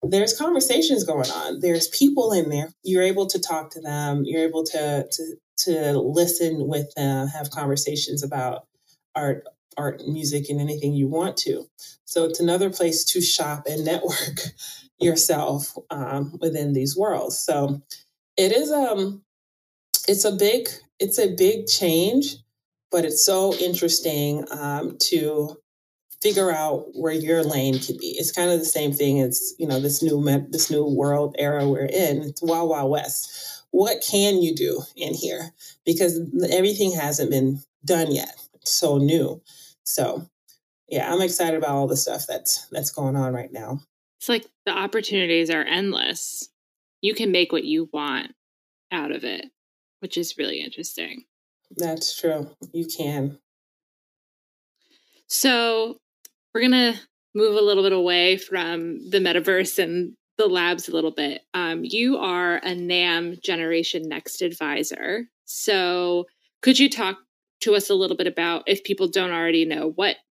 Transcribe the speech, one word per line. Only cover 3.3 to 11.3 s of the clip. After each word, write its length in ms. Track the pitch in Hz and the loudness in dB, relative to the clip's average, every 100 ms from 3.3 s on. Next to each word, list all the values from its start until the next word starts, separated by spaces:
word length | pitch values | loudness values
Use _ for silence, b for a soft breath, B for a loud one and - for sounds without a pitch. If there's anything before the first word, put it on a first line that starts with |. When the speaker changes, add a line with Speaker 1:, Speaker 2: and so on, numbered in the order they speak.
| 180 | -2
Speaker 1:
talk 320 | - 160 151 | -2 -4 -6
to 100 | - | -10
them. 420 | 147 147 147 143 135 | -6 -4 -2 0 0
You're 220 | 160 160 | 0 0
able 160 | 160 160 | 0 -4
to, 420 | 156 147 143 - | -2 -2 -2 -4
to, 240 | - 160 - _ - 185 | -6 -8 -14 _ -4 0
to 340 | 160 147 143 | 2 2 0
listen 680 | 135 165 175 - 165 156 135 | 2 2 2 2 0 0 -2
with 260 | 147 143 147 | -2 -4 -2
them, 320 | 139 135 139 | 0 0 -2
have 220 | 151 143 | -6 -8
conversations 760 | 156 139 143 147 151 - 143 | -4 -2 -2 -2 -4 -4 -4
about 440 | 139 135 127 127 - _ _ _ _ 156 | -4 -4 -4 -6 -12 _ _ _ _ -4
art, 300 | 143 123 - _ _ - | -2 -4 -8 _ _ -6
art, 240 | 143 - - | -6 -6 -6
music, 420 | 156 143 143 143 | -4 -2 -2 -2
and 120 | 143 | -2
anything 320 | 147 151 143 | -2 -2 0
you 140 | 143 135 | 0 0
want 300 | 160 185 | 0 -2